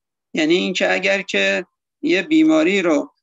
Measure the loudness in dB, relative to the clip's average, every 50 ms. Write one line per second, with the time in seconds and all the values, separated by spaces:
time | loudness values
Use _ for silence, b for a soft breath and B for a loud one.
0 | _ _ _ _ _ _ -6 -2 0 0 0 0 0 -2 -4 -2 -2 -2 -2 -2
1 | -2 -2 -2 -2 -4 -4 -4 -2 -2 -2 -2 -4 -6 -10 _ _ _ _ _ _
2 | -2 -2 0 -2 0 2 2 4 4 4 4 2 2 2 0 0 0 0 0 -2
3 | -2 -6 _ _